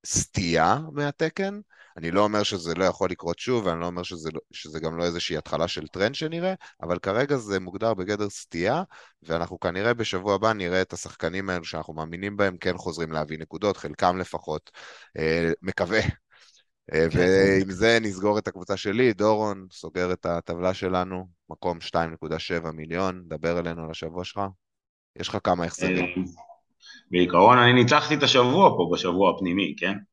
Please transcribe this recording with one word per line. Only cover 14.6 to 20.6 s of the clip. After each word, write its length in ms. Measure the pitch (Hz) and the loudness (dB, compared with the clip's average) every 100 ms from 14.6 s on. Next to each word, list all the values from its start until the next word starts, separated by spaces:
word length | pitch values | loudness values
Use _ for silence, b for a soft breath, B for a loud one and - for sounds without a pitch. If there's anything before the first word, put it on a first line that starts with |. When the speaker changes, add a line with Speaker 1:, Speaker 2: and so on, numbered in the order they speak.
| - B B B B - | -8 B B B B -4
Speaker 1:
אה, 320 | 78 85 82 - | 0 2 0 -2
מקווה. 380 | 92 - 90 92 - - _ b b b b _ - | -6 -4 0 2 0 -4 _ b b b b _ -4
אה, 120 | 78 82 | 2 2
Speaker 2:
כן. 80 | 82 | 4
Speaker 1:
ועם 520 | 90 95 98 95 95 | 4 6 6 4 2
זה 280 | 92 113 117 | 2 4 4
נסגור 360 | 110 92 104 104 | 2 0 0 0
את 100 | 95 | -2
הקבוצה 280 | 87 90 98 | -10 -6 -4
שלי, 360 | 104 107 127 | -2 2 2
דורון 540 | 95 104 107 107 98 92 | 4 2 4 0 -4 -12
סוגר 400 | - 85 90 90 | -14 -8 -2 -2
את 140 | 90 90 | -2 -2
הטבלה 480 | 85 - 85 | -4 -4 -2